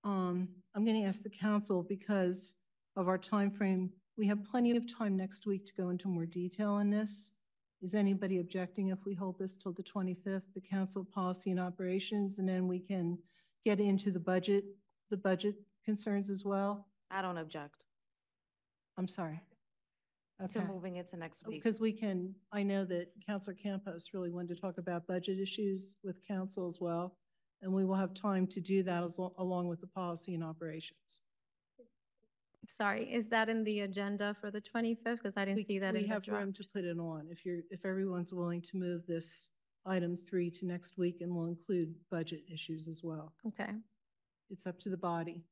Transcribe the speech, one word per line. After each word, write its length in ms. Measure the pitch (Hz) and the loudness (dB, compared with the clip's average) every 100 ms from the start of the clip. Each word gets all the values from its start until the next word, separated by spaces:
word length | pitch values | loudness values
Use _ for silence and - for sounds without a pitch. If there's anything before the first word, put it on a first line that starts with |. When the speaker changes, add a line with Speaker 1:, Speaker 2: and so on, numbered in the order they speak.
Speaker 1:
Um, 420 | 208 190 180 180 180 - _ | 2 2 2 2 -2 -6 _
I'm 100 | 202 | 2
gonna 200 | 226 220 | 4 4
ask 180 | 196 190 | 2 0
the 80 | 214 | -6
council, 520 | - 214 208 208 185 | -2 2 2 4 0
because 680 | 175 196 - 202 180 185 - _ _ _ _ - | 2 -4 2 4 4 2 -4 _ _ _ _ 0
of 120 | 180 | 2
our 80 | 185 | 2
time 340 | - 208 202 | 2 4 4
frame, 400 | 202 196 185 185 - _ - | 4 2 4 0 -4 _ 2
we 80 | 208 | 2
have 180 | 208 | 2
plenty 320 | 202 247 240 240 | 0 4 6 4
of 160 | 233 | 2
time 240 | - 214 190 | -2 2 2
next 300 | 190 - 214 | 0 -4 -2
week 180 | 196 | -2
to 80 | 202 | -2
go 160 | - 180 | -4 0
into 200 | 180 196 | 0 0
more 180 | 170 170 | 0 0
detail 460 | 175 180 180 208 | -2 -2 0 2
on 180 | 202 202 | 4 4
this. 400 | 208 214 208 - _ _ _ _ _ | 4 0 -4 -14 _ _ _ _ _
Is 140 | 180 | 0
anybody 460 | 208 196 196 196 185 | 4 6 4 2 2
objecting 480 | 175 190 180 214 190 | 0 -2 -2 0 0
if 180 | 190 202 | 0 -4
we 80 | |
hold 240 | 180 190 180 | -4 -4 -4
this 180 | 190 190 | -6 -4
till 160 | 190 | -6
the 100 | 175 | -6
twenty-fifth, 680 | 185 202 185 180 196 190 190 | -6 -2 -2 -2 -2 -2 -4
the 60 | 190 | -12
council 420 | 190 196 190 190 | -4 -2 0 -2
policy 480 | 190 202 180 185 196 | -4 -2 -2 0 0
and 80 | 185 | 0
operations, 800 | 180 180 185 190 - 208 196 196 | 0 -2 0 0 2 2 2 2
and 80 | 185 | 2
then 220 | 185 180 | 4 2
we 100 | 180 | 0
can 380 | 180 190 170 175 - _ _ _ | 0 0 0 -2 -6 _ _ _
get 160 | 220 208 | 2 4
into 300 | 208 196 202 | 6 4 2
the 100 | 180 | 0
budget, 440 | 170 185 185 202 202 - _ _ _ | 4 2 6 2 2 -14 _ _ _
the 80 | 202 | 0
budget 380 | 196 185 208 208 - _ | 4 4 2 -2 -14 _
concerns 460 | - 208 214 202 202 | -2 -2 2 0 0
as 160 | 190 | -2
well? 440 | 202 196 196 202 - _ _ | 0 2 2 -2 -8 _ _
Speaker 2:
I 120 | 190 | -4
don't 160 | 185 170 | -2 -4
object. 460 | 156 156 147 _ _ _ _ _ _ _ _ _ _ _ _ - | -6 -8 -10 _ _ _ _ _ _ _ _ _ _ _ _ -4
Speaker 1:
I'm 100 | 185 | -4
sorry. 320 | - 165 160 - _ _ _ _ _ _ _ _ - 190 | -2 -4 -6 -12 _ _ _ _ _ _ _ _ -10 -4
Speaker 2:
To 100 | 226 | -2
Speaker 1:
Okay. 80 | 180 | -2
Speaker 2:
moving 300 | 190 185 180 | -4 -6 -8
it 100 | 180 | -8
to 80 | 175 | -10
next 300 | 165 - - | -10 -10 -10
week. 160 | 208 | -2
Speaker 1:
Because 160 | 226 214 | 0 2
we 140 | 220 | 0
can, 420 | 220 214 185 185 196 _ | 0 -2 -2 -4 -8 _
I 140 | 208 | -2
know 200 | 202 196 185 | 2 2 0
that 260 | 175 180 214 | -2 -4 -10
Councilor 300 | - 202 196 | -6 -6 -6
Campos 560 | 185 208 196 196 170 - | -6 -4 -4 -6 -10 -8
really 180 | 190 175 | -4 -4
wanted 260 | 175 175 175 | -4 -4 -4
to 40 | |
talk 160 | 190 175 | -4 -4
about 300 | 175 170 170 | -2 -2 0
budget 320 | 180 180 190 | -2 0 0
issues 560 | 196 - 202 190 190 - | -2 0 0 0 -4 -10
with 180 | 196 180 - | -10 -10 -4
council 400 | 190 190 196 180 | -4 -2 -2 -4
as 140 | 165 | -2
well, 360 | 175 170 180 - _ _ _ _ | -2 0 -2 -8 _ _ _ _
and 120 | 190 | 0
we 120 | 190 | 4
will 100 | 190 | 4
have 180 | 190 185 | 4 2
time 360 | 190 208 190 185 | 0 2 2 2
to 120 | 190 | 0
do 220 | 175 190 | 2 2
that 220 | 185 175 | 4 0
as 160 | 175 175 | 0 -2
lo-, 140 | 180 - | -6 -2
along 300 | 185 180 175 | 0 0 0
with 120 | 170 | -2
the 60 | 190 | -6
policy 480 | 196 175 170 - | -6 -4 -4 -4
and 80 | 170 | -4
operations. 760 | 165 160 165 160 - _ - - _ _ _ _ _ - 233 _ _ _ _ _ _ _ - | -4 -6 -8 -8 -10 _ -16 -16 _ _ _ _ _ -20 -20 _ _ _ _ _ _ _ -12
Speaker 3:
Sorry, 360 | - 202 214 - | 0 2 2 0
is 160 | 240 220 | 0 2
that 200 | 226 220 | 2 4
in 140 | 226 | 2
the 180 | 214 208 | 2 0
agenda 540 | 202 190 202 202 202 208 | -2 -2 -2 0 -2 -2
for 100 | 208 | -6
the 100 | 208 | -6
twenty-fifth? 600 | - 233 226 226 233 233 | -4 0 0 0 0 -2
'Cause 140 | 202 202 | -2 0
I 80 | |
didn't 140 | 196 202 | 2 2
Speaker 1:
We, 60 | |
Speaker 3:
see 140 | 196 196 | 2 0
that 140 | 190 | 2
Speaker 1:
we 80 | 214 | 2
Speaker 3:
in 60 | 208 | 2
the 60 | |
Speaker 1:
have 140 | 214 196 | 0 0
room 240 | 208 196 | -2 -2
Speaker 3:
draft. 60 | 196 | -6
Speaker 1:
to 120 | 196 | -6
put 140 | 202 | -4
it 140 | 175 170 | -2 -2
on 300 | 165 160 156 | -4 -6 -8
if 140 | 170 185 | -8 -4
you're, 140 | 175 165 | -4 -6
if 140 | 185 | -6
everyone's 480 | 190 190 190 180 175 | -2 0 0 0 -2
willing 300 | 180 175 175 | -2 0 -2
to 140 | 170 190 | -4 -2
move 300 | 180 175 175 | -2 -2 -2
this 440 | 165 165 - - _ _ _ 190 | -4 -4 -12 -14 _ _ _ 0
item 300 | 185 175 175 | 2 2 -2
three 340 | - 185 175 | -2 0 0
to 160 | 170 185 | -2 -4
next 320 | 175 - - | -4 -6 0
week, 220 | 175 175 | 0 0
and 120 | 175 | -4
we'll 140 | 175 170 | -2 -2
include 480 | 170 - 180 160 165 - | -4 0 0 0 -4 -6
budget 320 | 170 160 156 - | -4 -4 -8 -10
issues 360 | 160 - 160 160 | -10 -6 -6 -6
as 160 | 160 | -8
well. 280 | 170 156 160 _ 226 | -6 -8 -10 _ -8
Speaker 3:
Okay. 240 | - - 214 220 _ _ _ _ _ _ | -6 -6 -6 -10 _ _ _ _ _ _
Speaker 1:
It's 160 | 185 185 | -8 -8
up 140 | 180 | -6
to 100 | 214 | -4
the 60 | 180 | -2
body. 480 | 175 170 170 170 - | 0 0 -2 -6 -14